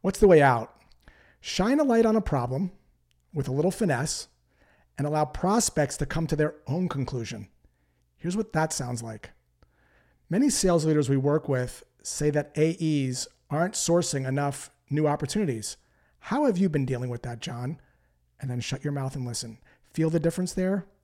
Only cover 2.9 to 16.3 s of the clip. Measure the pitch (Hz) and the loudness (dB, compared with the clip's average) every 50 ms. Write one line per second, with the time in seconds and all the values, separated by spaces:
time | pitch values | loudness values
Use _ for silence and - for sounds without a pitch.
2.9 | _ _ _ _ _ _ _ _ - 151 131 131 127 139 160 190 190 - 226 175 | _ _ _ _ _ _ _ _ -6 -6 -4 -2 0 0 0 0 0 0 0 0
3.9 | 139 120 143 - - - - _ _ _ _ _ _ _ _ _ _ _ _ _ | 0 0 -2 -4 -6 -8 -10 _ _ _ _ _ _ _ _ _ _ _ _ _
4.9 | _ - 139 147 151 151 151 143 - - - 175 208 233 202 - - 160 147 135 | _ -6 -4 -2 0 0 0 -2 -2 -2 0 2 2 2 2 0 0 0 -2 -2
5.9 | - - 147 - - 160 165 - 156 147 151 151 - - _ - 135 175 185 175 | -2 -6 -6 -4 -2 -4 -2 -2 0 0 0 -2 -2 -8 _ -6 -4 -2 -2 -2
6.9 | - 139 127 - - 123 113 - 117 107 101 - _ _ _ _ _ _ _ _ | -2 -4 -6 -4 -6 -8 -8 -8 -10 -12 -14 -16 _ _ _ _ _ _ _ _
7.9 | _ _ _ _ _ _ - 170 180 214 214 214 - 160 160 156 - - 135 123 | _ _ _ _ _ _ -6 -4 -4 -4 -4 -2 -2 -2 -2 -2 -2 -6 -6 -6
8.9 | 123 113 117 113 110 107 - - - _ _ _ _ _ _ _ _ _ _ _ | -6 -8 -8 -10 -12 -14 -16 -20 -20 _ _ _ _ _ _ _ _ _ _ _
9.9 | _ _ _ _ _ _ _ _ 165 208 285 285 - - - 185 170 165 151 160 | _ _ _ _ _ _ _ _ 0 2 2 2 2 2 2 4 4 4 4 4
10.9 | 156 151 147 123 139 135 131 143 147 156 151 - 139 127 123 120 - - - _ | 2 2 4 2 2 2 2 2 0 0 0 0 -2 -2 -2 -4 -8 -16 -20 _
11.9 | _ _ _ - - - 147 151 143 147 143 - _ 156 156 160 165 - 165 160 | _ _ _ -10 -6 -2 -2 0 0 0 -2 -2 _ 0 2 2 2 0 0 0
12.9 | 151 143 135 131 123 123 - - _ _ _ _ 151 151 170 180 220 - - - | 0 0 0 -2 -4 -6 -8 -12 _ _ _ _ -2 0 0 0 -2 -4 0 2
13.9 | 170 175 165 - - 139 131 131 131 143 143 143 139 - - - _ _ _ _ | 2 2 2 0 -4 -4 -2 -2 -2 -2 -2 -2 -4 -6 -14 -18 _ _ _ _
14.9 | 139 151 156 147 147 - 156 139 - 208 214 156 120 110 104 - - _ _ _ | 0 2 2 2 0 0 -4 -4 -2 -2 0 0 -2 -4 -6 -10 -12 _ _ _
15.9 | _ _ _ _ _ _ - - | _ _ _ _ _ _ -6 -2